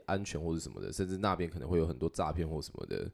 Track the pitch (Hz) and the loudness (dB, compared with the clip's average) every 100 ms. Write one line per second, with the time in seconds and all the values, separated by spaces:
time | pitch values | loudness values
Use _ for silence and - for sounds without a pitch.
0 | - 98 101 76 82 82 76 - - - | 0 0 0 -2 0 0 -2 -6 -4 -2
1 | 92 95 101 90 85 82 76 87 80 64 | 0 2 2 2 0 -2 2 4 4 2
2 | 82 - 78 87 80 78 - - 50 50 | 0 2 0 0 0 -2 -6 -8 -4 -4
3 | - | -4